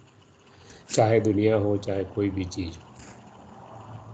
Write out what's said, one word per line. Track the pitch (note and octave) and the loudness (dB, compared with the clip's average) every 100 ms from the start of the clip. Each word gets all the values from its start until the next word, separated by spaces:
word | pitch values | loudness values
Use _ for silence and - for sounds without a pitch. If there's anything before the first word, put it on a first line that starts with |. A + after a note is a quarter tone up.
| - _ _ _ - - - - - | -20 _ _ _ -20 -20 -20 -20 -4
चाहे | - A2 A2+ | 2 6 6
दुनिया | G#2+ G2+ G#2+ A2 | 4 4 4 4
हो, | G2+ G2+ | 2 -2
चाहे | G#2 G2 | -2 -4
कोई | F2+ - G2+ | -4 -2 -2
भी | F#2 | -2
चीज़ | F2 G2+ E2+ | -6 -6 -8
हो। | - - - - - - - - - - - - - - | -10 -20 -20 -20 -20 -20 -20 -20 -20 -20 -20 -18 -18 -18